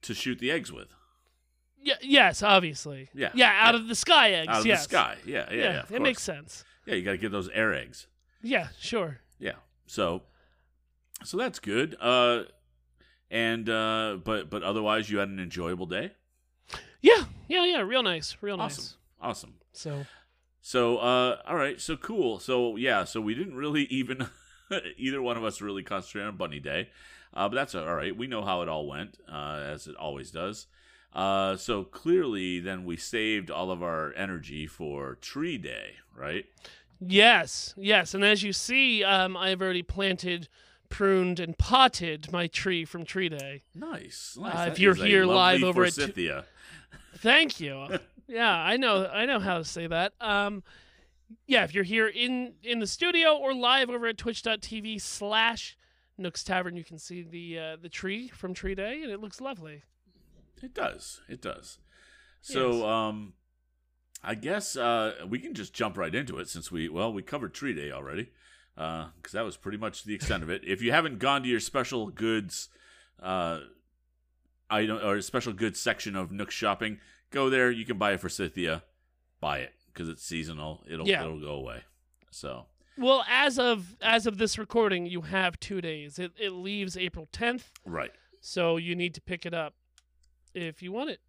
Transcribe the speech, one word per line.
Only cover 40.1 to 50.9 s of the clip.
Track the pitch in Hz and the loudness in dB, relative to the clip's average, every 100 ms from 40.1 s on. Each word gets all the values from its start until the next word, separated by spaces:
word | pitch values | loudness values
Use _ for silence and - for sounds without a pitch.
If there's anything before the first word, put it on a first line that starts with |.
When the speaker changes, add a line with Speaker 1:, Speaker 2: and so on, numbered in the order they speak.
| 185 180 175 165 _ - _ _ | 0 -4 -6 -8 _ -20 _ _
Speaker 2:
pruned, | - 196 190 180 175 | 2 4 6 4 0
and | 170 180 | -4 0
potted | - 254 262 - 175 156 151 | 4 8 8 6 -4 -4 -4
my | 175 170 | -2 -2
tree | - 196 175 160 | -2 0 0 -2
from | 170 165 | -8 -6
Tree | 190 180 | -4 -2
Day. | 151 139 139 _ | -4 -10 -14 _
Speaker 1:
Nice, | 160 311 - - - - - | -14 -10 -10 -12 -14 -14 -10
Speaker 2:
Uh, | |
Speaker 1:
nice. | 196 170 170 | -6 -2 -2
Speaker 2:
if | 165 | 6
Speaker 1:
That | |
Speaker 2:
you're | 196 | 6
Speaker 1:
is | 180 | 6
a | 190 | 6
Speaker 2:
here | 196 185 | 6 8
live | 190 180 185 | 8 8 8
Speaker 1:
lovely | 180 | 4
Speaker 2:
over | 180 180 | 6 4
at | |
t- | 151 | 4
Speaker 1:
forsythia. | 139 98 85 69 - - - - - - - - | -2 0 -2 -2 -8 -20 -20 -20 -20 -20 -20 -2
Speaker 2:
Thank | 220 277 320 - | 4 4 4 -2
you. | 151 135 - 185 | -8 -8 -8 -8
Speaker 1:
<laughs> | - - - | -8 -20 -10
Speaker 2:
Yeah, | 233 233 175 | 0 2 2
I | 165 240 | 2 2
know, | 254 196 190 | 4 2 2
I | 202 240 | -2 0
know | 247 | 0
how | 190 175 | 0 -2
to | 160 | -4
say | - 165 | -8 -2
that. | 165 190 _ | 0 0 _
Um, | 233 202 202 202 - - - | 0 2 2 -4 -14 -20 -20